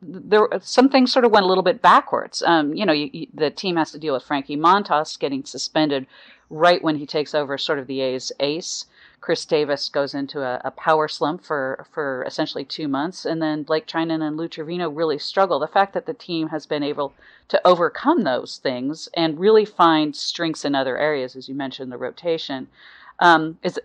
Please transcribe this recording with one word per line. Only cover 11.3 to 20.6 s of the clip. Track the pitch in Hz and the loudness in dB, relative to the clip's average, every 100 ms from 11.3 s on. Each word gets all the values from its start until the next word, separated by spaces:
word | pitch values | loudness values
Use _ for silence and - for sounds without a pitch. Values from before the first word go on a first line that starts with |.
| 175 | -4
for, | - 151 131 - - | -6 -4 -4 -6 -10
for | - 143 131 139 | -8 -6 -4 -6
essentially | - 156 156 | -6 -6 -6
two | 139 - 156 | -10 -8 -4
months, | 135 160 180 | -2 -4 -6
and | 156 165 | -6 -2
then | 156 151 | -2 -4
Blake | 147 156 - | -2 -2 -2
Trinan | 165 165 160 | -4 -2 -2
and | 156 151 | -4 -4
Lou | 165 | -6
Trevino | 170 151 175 170 | -8 -8 -6 -6
really | 147 160 147 | -2 -2 -2
struggle. | - - 190 151 | -2 0 2 2
The | 151 | 0
fact | 202 196 | 2 2
that | 185 - | 0 -8
the | |
team | 160 - 165 156 | -10 -6 -4 -4
has | 156 - | -6 -4
been | 151 | -4
able | 143 147 139 _ - _ - | -4 -4 -6 _ -20 _ -2
to | - | 2
overcome | 180 175 160 - 254 349 | 4 4 2 0 0 2
those | 165 123 - - | 2 -2 -6 -6
things | 139 123 131 160 - | -6 -4 -4 -6 -8
and | - 165 151 | -2 -2 2
really | 196 220 | 6 6
find | 208 - 170 156 151 143 | 4 4 4 6 2 -2
strengths | - - 165 151 | -6 -4 -4 -4